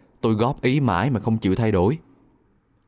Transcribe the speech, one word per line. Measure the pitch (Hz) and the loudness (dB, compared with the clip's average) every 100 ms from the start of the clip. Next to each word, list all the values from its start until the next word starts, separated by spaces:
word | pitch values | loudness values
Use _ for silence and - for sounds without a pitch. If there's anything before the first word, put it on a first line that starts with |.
| _ _ | _ _
Tôi | 113 | -2
góp | 110 120 147 | 0 0 -2
ý | - 147 | -2 0
mãi | 127 87 123 | 0 0 0
mà | 117 | -2
không | - 110 | -2 -2
chịu | 98 | 0
thay | 95 113 | 0 0
đổi. | 98 95 160 - _ _ _ _ _ _ _ | 2 2 0 -8 _ _ _ _ _ _ _